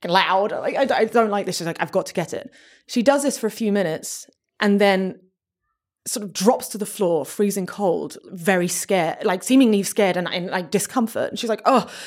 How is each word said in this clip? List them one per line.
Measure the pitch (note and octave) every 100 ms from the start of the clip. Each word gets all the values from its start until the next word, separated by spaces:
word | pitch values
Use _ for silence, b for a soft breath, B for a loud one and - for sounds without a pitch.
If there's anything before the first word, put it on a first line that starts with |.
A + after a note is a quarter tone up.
loud. | F3 F3+ D#3+ F#3+ G#3
Like, | - D3+ - C4+
I, | -
I | A3
don't | A#3 A3
like | G3+ F#3+
this. | F3
She's | E3
like, | D#3+
"I've | E3+
got | F#3+ -
to |
get | - D#3+
it." | - - b b b b
She | B3
does | A3+ C#4
this | C#4+ -
for | A3
a |
few | - A3+
minutes | G3+ F3 D#3 - - - _ _ -
and | G#3 G3+
then | G3+ F#3+ F#3+ - _ _ _ _ _ _ _ _ -
sort | A#3+ G#3
of |
drops | - F#3+ - -
to | G3+
the | G3+
floor, | - F#3 E3 C3+
freezing | - G#3 G3 F3+
cold, | - G3+ D#3+ - - -
very | F#3 E3 F#3 F3
scared, | - - F#3+ D#3+ -
like, | G#3 C#4
seemingly | - C4 B3 G#3
scared | F#3+ - G3+ F3
and | F3
in, | F3+ F3
like, | F#3 E3+
discomfort. | G3 - C4 A3+ G#2+ -
And | -
she's | A#3+
like, | G#3+ -
"Oh, | C4 - B